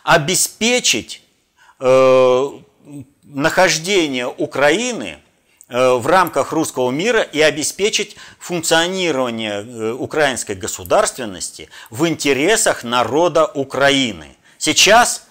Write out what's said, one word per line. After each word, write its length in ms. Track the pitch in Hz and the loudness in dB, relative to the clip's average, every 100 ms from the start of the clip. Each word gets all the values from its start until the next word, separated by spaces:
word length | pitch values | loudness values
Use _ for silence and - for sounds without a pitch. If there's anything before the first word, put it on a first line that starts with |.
обеспечить, 1200 | - 170 147 175 - - 220 247 - 113 - - _ _ _ _ _ - | 0 2 2 -2 -4 -4 -2 0 0 -2 -4 -14 _ _ _ _ _ -4
э, 720 | 131 131 131 131 127 127 139 - - _ - 143 - _ | 2 6 6 6 6 4 0 -8 -20 _ -20 -18 -18 _
нахождение 1040 | _ 131 156 - 180 156 165 202 156 127 123 | _ -4 0 2 2 0 0 0 0 -2 -6
Украины, 920 | - 156 - 143 180 247 208 98 73 _ _ _ _ - | -6 -6 0 2 2 -2 -6 -10 -14 _ _ _ _ -8
э, 240 | 123 127 | 0 2
в 140 | 127 120 | 2 2
рамках 460 | 190 170 143 123 | 2 2 0 -2
русского 380 | 156 147 - 127 | -2 -4 -2 -2
мира 300 | 135 214 233 | -2 -2 0
и 180 | 170 147 | -2 2
обеспечить 760 | 151 143 - - 208 220 208 - - - | 2 0 -4 -2 -2 -2 -6 -12 -20 -18
функционирование, 1200 | - 175 - 165 175 190 175 135 123 113 110 101 | -8 -6 0 0 0 -2 -2 -2 -2 -4 -6 -6
э, 300 | 110 113 110 | -8 -8 -6
украинской 600 | 110 139 151 143 117 - | -6 -6 -2 -2 -2 -8
государственности 1120 | 95 101 - - 165 214 - 113 87 - - - - - | -8 -8 -10 -2 0 0 -4 -12 -12 -14 -14 -20 -20 -14
в 180 | 113 165 | -4 -2
интересах 760 | 156 143 131 156 220 190 139 | 0 0 2 2 2 0 -2
народа 640 | 120 123 110 139 175 160 | -2 -2 0 2 2 2
Украины. 920 | 156 147 135 131 139 139 123 87 73 _ _ - | 0 -2 -6 0 2 2 0 -4 -14 _ _ -6
Сейчас 720 | - 147 180 226 240 - - | -2 2 4 6 4 -2 -12